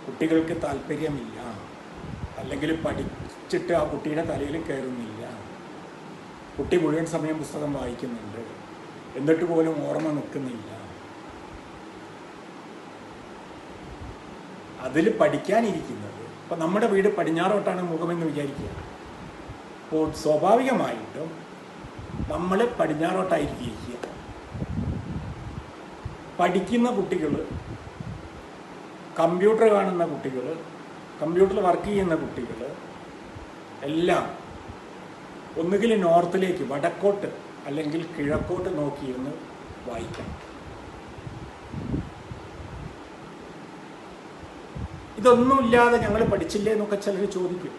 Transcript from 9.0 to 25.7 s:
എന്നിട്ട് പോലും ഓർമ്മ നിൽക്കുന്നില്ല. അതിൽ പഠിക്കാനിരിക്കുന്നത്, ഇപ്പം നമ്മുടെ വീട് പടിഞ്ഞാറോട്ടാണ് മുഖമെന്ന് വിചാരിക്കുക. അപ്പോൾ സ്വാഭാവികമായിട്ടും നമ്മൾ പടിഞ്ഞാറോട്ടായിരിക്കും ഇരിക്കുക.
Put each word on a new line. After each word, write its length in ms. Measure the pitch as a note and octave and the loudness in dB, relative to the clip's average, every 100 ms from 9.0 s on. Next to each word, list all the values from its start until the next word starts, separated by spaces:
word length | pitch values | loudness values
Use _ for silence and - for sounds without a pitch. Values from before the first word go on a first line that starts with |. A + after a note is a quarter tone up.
| - C3 | -10 -2
എന്നിട്ട് 260 | C#3+ D#3+ E3+ | 6 6 6
പോലും 240 | E3 D#3+ D#3 C#3+ | 4 4 2 0
ഓർമ്മ 200 | D3+ D#3 D3 | 0 2 0
നിൽക്കുന്നില്ല. 500 | B2 D3 C3 A#2 G2+ - - - - - - - - - - - - - - - - - - - - - - - - - - - - - - - - - - - - - - - - - B2+ | -2 -4 -6 -6 -10 -12 -12 -14 -14 -14 -14 -14 -14 -14 -14 -16 -14 -14 -16 -16 -16 -16 -16 -16 -16 -16 -16 -16 -16 -16 -14 -14 -14 -16 -14 -14 -12 -12 -12 -12 -12 -14 -14 -14 -14 -8 -2
അതിൽ 180 | C#3 F3 - | 4 4 6
പഠിക്കാനിരിക്കുന്നത്, 1000 | D3+ C#3+ - G#3 A#3 E3+ C3 A2 G#2 - - - | 4 4 2 4 4 0 -4 -8 -8 -10 -12 -14
ഇപ്പം 140 | - E3+ | -6 -2
നമ്മുടെ 240 | E3 G3 A3+ | 2 4 4
വീട് 160 | G3 G3 - | 6 6 4
പടിഞ്ഞാറോട്ടാണ് 640 | D#3+ E3 F#3 G#3 G3+ F3+ F3+ | 2 4 4 4 2 0 -2
മുഖമെന്ന് 340 | D#3+ E3+ E3+ D#3+ | 0 0 0 0
വിചാരിക്കുക. 400 | C#3+ C#3+ - - - - - - - - - - - - - | 0 -2 -4 -8 -8 -12 -14 -14 -14 -14 -14 -14 -14 -14 -14
അപ്പോൾ 240 | - D#3+ D#3 D3+ | -2 2 2 2
സ്വാഭാവികമായിട്ടും 1080 | D3+ D3+ E3+ A#3 C4+ A3+ C#3 A#2 G#2+ B2+ E3 D#3+ - - - - - - - - - | 4 6 8 8 8 4 2 -2 -6 -6 -6 -8 -12 -14 -14 -14 -14 -12 -10 -6 -2
നമ്മൾ 260 | D3+ F3+ F#3+ A#3+ - | -2 2 4 4 4
പടിഞ്ഞാറോട്ടായിരിക്കും 880 | D#3+ D3+ E3 F#3 F#3 E3 C#3+ C#3 A#2+ | 2 4 2 2 2 2 2 -2 -6
ഇരിക്കുക. 300 | - - A#2+ - - - - - - - - - - - - - - - - - | -6 -8 -8 -8 -10 -12 -12 -10 -6 -4 -2 -2 -2 -4 -6 -6 -8 -8 -10 -12